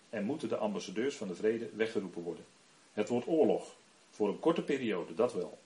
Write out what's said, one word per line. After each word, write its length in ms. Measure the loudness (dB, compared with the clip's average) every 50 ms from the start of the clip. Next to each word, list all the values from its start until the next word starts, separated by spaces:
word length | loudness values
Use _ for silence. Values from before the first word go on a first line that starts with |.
| -16 -10
en 140 | -6 -4 -2
moeten 240 | -2 -2 -2 -2 -2
de 80 | -2
ambassadeurs 600 | 0 0 0 -2 -2 -4 -4 -2 -2 -2 -2 -2
van 120 | -4 -6 -6
de 60 | -6
vrede 340 | 0 2 2 2 2 -2 -6 -2
weggeroepen 480 | -2 -2 0 0 -2 -2 -2 -6 -6 -6
worden. 220 | -6 -8 -8 -12 -18 -20 -20 -20 -20 -20 -20 -20 -8 -4
Het 160 | -4 -2 0
wordt 180 | 0 -2 0
oorlog, 480 | 2 4 6 6 6 4 2 0 -6 -14 -20 -20 -20 -20 -20 -20 -20
voor 180 | -2 0 0 0
een 100 | 0 2
korte 240 | 2 4 4 4 2
periode, 520 | 0 0 0 0 0 -2 -2 -4 -6 0
dat 180 | 2 2 2 2
wel. 260 | -2 -4 -4 -8 -14 -20